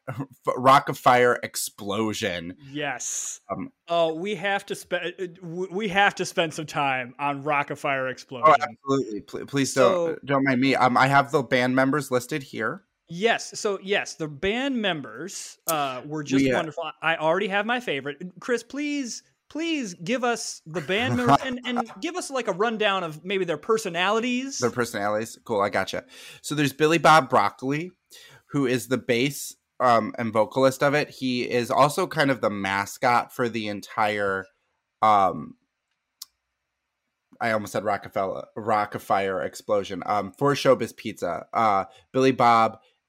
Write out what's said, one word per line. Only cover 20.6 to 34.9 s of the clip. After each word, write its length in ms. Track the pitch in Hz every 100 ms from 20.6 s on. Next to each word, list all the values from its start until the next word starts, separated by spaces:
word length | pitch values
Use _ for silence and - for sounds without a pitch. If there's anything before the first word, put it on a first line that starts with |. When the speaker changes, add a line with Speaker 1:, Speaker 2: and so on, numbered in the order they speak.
Speaker 2:
the 160 | 160 170
band 360 | 147 196 247 240
members 220 | 240 -
and, 140 | 262 247
and 260 | 247 240 233 190
Speaker 1:
<laughs> 40 |
Speaker 2:
give 140 | 330
us, 160 | 349 -
like, 160 | 269 226
a 60 |
rundown 500 | 175 226 214 208 190
of 220 | 165 156
maybe 200 | 180 196
their 120 | 170 151
personalities. 1000 | - 220 196 170 190 220 247 247 269 -
Speaker 1:
Their 100 | 120
personalities. 680 | 117 117 107 104 107 113 -
Cool, 160 | - 107
I 100 | 101
gotcha. 340 | 95 92 - - - - -
So 140 | -
there's 180 | 147 139
Billy 260 | - 156 165
Bob 300 | 143 156 131
Broccoli, 640 | 120 101 - 131 147 180 - _ - - - _
who 140 | 143 123
is 220 | 123 117
the 100 | 123
bass, 560 | - 120 143 143 - - _ -
um, 340 | 127 117 107 -
and 140 | 113
vocalist 500 | 110 107 131 135 131
of 100 | 143
it. 160 | 147 135
He 400 | - 131 123 -
is 220 | 120 117
also 360 | - 143 165 180
kind 240 | 160 139
of 80 | 117
the 100 | 107
mascot 840 | 101 95 98 101 - 127 120 -
for 160 | - 120
the 200 | 117 107
entire, 760 | 101 - - 107 104 101 95 92 _ _ _ _